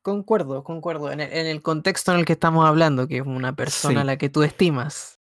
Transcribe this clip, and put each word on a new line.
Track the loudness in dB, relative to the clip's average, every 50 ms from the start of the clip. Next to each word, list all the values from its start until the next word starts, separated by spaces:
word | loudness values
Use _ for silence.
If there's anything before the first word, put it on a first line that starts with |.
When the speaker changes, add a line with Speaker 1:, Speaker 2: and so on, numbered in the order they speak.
| -6
Speaker 1:
concuerdo, | -4 -4 -4 0 0 0 0 0 -2 -6 -8 -8
concuerdo. | -10 -10 -8 -6 -6 -6 -6 -6 -6 -6
En | -6
el, | -8 -6 -4
en | -4 -4
el | -4 -4 -4 -2
contexto | -2 -2 0 -2 -2 -2 -2 0 0 2
en | 2
el | 2
que | 2 0
estamos | 2 2 2 4 6 6
hablando, | 6 6 6 4 4 4 2 0
que | -2 -4 -4
es | -4
una | -4 -4 -4 -4 -4 -4
persona | -4 -4 -4 -4 -2 0 2 2 2
Speaker 2:
Sí. | 2
Speaker 1:
a |
la | 0 0 -2
que | -4 -2
tú | 2 2 2
estimas. | 2 2 2 2 2 2 0 -2 -4 -8 -10 -14 -16 -18 _ _